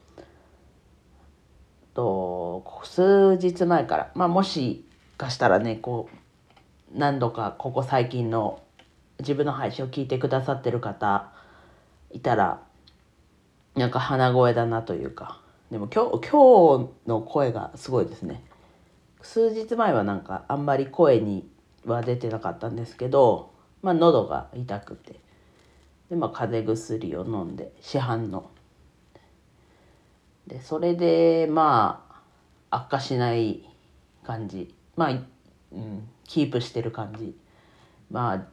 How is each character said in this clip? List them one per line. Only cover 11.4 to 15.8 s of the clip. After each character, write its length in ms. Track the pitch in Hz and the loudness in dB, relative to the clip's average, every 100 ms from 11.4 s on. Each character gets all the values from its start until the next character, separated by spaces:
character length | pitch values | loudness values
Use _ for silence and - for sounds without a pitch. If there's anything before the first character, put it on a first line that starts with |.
| - - - _ _ _ - | -20 -20 -20 _ _ _ -20
い 100 | 127 | -6
た 140 | 131 110 | 0 2
ら、 280 | 90 - - _ _ _ _ _ _ _ _ _ _ | 2 -2 -12 _ _ _ _ _ _ _ _ _ _
な 140 | 135 120 | -4 -2
ん 40 | |
か 80 | 131 | -2
鼻 320 | 127 131 127 | -2 2 2
声 220 | 127 123 | 4 4
だ 120 | 120 117 | 2 0
な 180 | 117 | -2
と 100 | 117 | -4
い 100 | 87 | -8
う 80 | 69 | -8
か、 300 | - - - _ _ - | -12 -16 -18 _ _ -14
で 80 | |
も 120 | 110 | -10